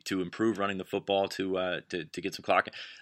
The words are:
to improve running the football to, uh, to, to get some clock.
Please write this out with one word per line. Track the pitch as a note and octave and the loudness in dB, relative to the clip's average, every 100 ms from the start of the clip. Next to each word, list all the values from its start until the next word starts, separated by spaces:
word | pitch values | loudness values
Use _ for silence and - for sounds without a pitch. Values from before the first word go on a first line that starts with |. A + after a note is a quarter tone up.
| - | -2
to | F#2+ | -2
improve | F2 - A2+ G2 | -2 2 2 2
running | G2 F#2+ | -2 -2
the | |
football | F#2 G2+ F2 G2 G2 | -2 -4 2 2 2
to, | - G2 F#2 | 0 0 0
uh, | F#2 E2 - | 0 -2 -4
to, | F2+ | -6
to | D#2+ - | -6 -6
get | F#2 | -6
some | - | -6
clock. | - F#2+ - - - - | 2 4 4 -2 -14 -8